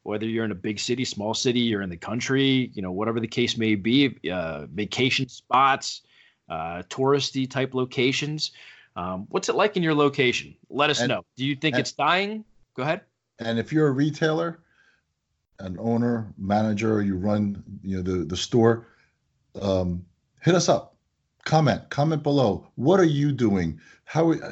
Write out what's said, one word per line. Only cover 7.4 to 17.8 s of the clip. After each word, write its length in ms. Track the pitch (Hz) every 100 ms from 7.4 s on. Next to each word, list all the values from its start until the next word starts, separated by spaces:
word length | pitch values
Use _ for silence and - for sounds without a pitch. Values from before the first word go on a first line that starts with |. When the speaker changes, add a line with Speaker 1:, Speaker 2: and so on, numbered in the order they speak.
| 127
Speaker 1:
type 240 | 135 131
locations. 800 | 131 127 131 127 131 147 151 - - - - _ -
Um, 300 | 90 92 107
what's 200 | 185 -
it 60 | 123
like 220 | 208 208
in 60 |
your 120 | 160 151
location? 600 | 147 135 127 120 73 - -
Let 200 | 123 147
us 100 | 127
Speaker 2:
And, 100 | 120
Speaker 1:
know. 160 | 104 - -
Do 80 | 135
you 100 | 135
think 200 | 156 131
Speaker 2:
and, 60 |
Speaker 1:
it's 100 | -
dying? 500 | - 143 175 202 220 214 _ _ -
Go 80 |
ahead. 180 | 139 180 - _ _ -
Speaker 2:
and 180 | 113 117
if 140 | 110
you're 160 | 156 151
a 40 |
retailer, 680 | 131 151 151 156 156 170 165 _ _ _ _ _ _ _ _ _ -
an 180 | 95 90
owner, 540 | 110 117 120 117 104 -
manager, 640 | 95 101 110 104 110 107
you 140 | 101 92
run, 480 | 101 104 104 98 - 101